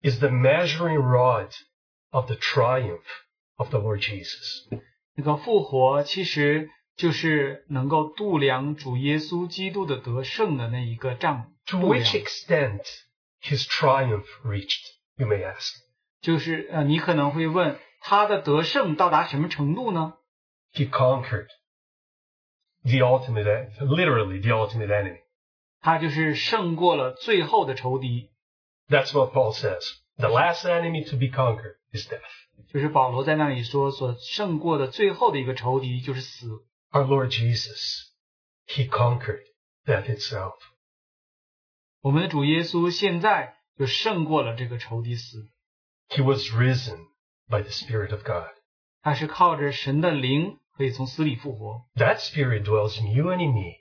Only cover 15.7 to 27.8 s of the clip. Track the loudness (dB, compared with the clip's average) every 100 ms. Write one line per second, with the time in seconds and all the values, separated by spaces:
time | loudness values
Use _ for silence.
15.7 | -12 _ _ _ _ 0 0 0 -4 -2
16.7 | 0 2 2 2 2 2 0 0 2 2
17.7 | -2 -14 _ 2 4 4 2 2 2 2
18.7 | 0 0 2 4 4 2 -2 -2 0 0
19.7 | 0 -2 -2 -4 -8 _ _ _ _ _
20.7 | -4 -2 2 4 2 -2 -6 -8 _ _
21.7 | _ _ _ _ _ _ _ _ _ _
22.7 | _ 2 4 6 4 2 -2 0 0 -2
23.7 | -6 0 2 2 2 0 -2 0 0 0
24.7 | -4 0 0 -2 -10 _ _ _ _ _
25.7 | _ 0 2 0 0 0 0 -2 0 -2
26.7 | 2 2 2 -2 -4 0 0 4 2 0
27.7 | -4